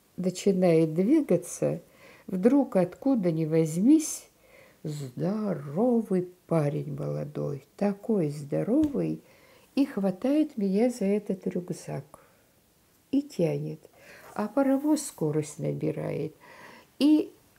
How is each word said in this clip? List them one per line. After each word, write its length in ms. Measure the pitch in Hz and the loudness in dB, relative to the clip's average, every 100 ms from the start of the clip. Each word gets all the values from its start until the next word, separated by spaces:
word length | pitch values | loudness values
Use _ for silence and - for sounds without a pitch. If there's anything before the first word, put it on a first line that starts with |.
| _ - | _ -6
начинает 800 | 180 180 202 185 180 160 160 | -4 -2 0 4 6 6 4
двигаться, 880 | 156 196 320 277 170 - - 147 165 - _ - - - | 2 4 4 4 0 0 -4 -4 -4 -10 _ -20 -20 -8
вдруг 480 | 185 226 285 254 190 | 2 4 4 2 2
откуда 560 | 180 - 269 254 175 | 0 -2 0 2 2
ни 120 | 160 | 0
возьмись, 840 | 156 160 160 165 226 311 311 - - _ _ - - _ | 0 2 2 2 6 6 4 -8 -14 _ _ -20 -20 _
здоровый 1400 | 156 147 131 123 165 214 208 151 143 151 247 233 214 185 180 - - | -10 -8 -10 -6 -4 -2 -4 -6 -6 -2 2 2 2 -2 -2 -8 -2
парень 500 | 165 147 151 143 143 | 0 0 -2 -6 -8
молодой, 680 | 147 147 151 147 147 139 - - | -6 -6 -6 -6 -6 -8 -10 -4
такой 540 | 202 196 - 214 151 | -2 -2 -2 0 0
здоровый, 920 | 151 143 156 156 277 302 226 160 156 - - _ - _ | -4 -6 -4 0 0 0 0 -4 -4 -10 -20 _ -20 _
и 100 | - | -2
хватает 720 | 269 202 196 190 254 302 302 - | -2 0 -2 -2 0 0 0 -2
меня 340 | 196 196 247 | 0 2 0
за 160 | 240 196 | 0 0
этот 380 | 208 202 190 190 | 0 -2 -6 -4
рюкзак, 720 | 185 175 165 - 147 - - _ _ _ _ _ _ _ _ - | -6 -6 -10 -8 -10 -12 -20 _ _ _ _ _ _ _ _ -4
и 100 | 269 | -4
тянет. 600 | - - 160 143 151 156 - _ - - - | -2 -2 0 0 -6 -10 -18 _ -20 -20 -14
А 140 | - 208 | -6 -4
паровоз 560 | 277 269 269 302 302 | 0 2 2 2 0
скорость 560 | - - 156 151 147 - | -2 -4 -2 -2 -4 -6
набирает, 800 | 147 143 151 151 156 147 156 - - - - - - - | -6 -4 -4 -4 -4 -4 -6 -10 -20 -20 -20 -20 -14 0
и 320 | 285 302 - - _ | 4 4 2 -8 _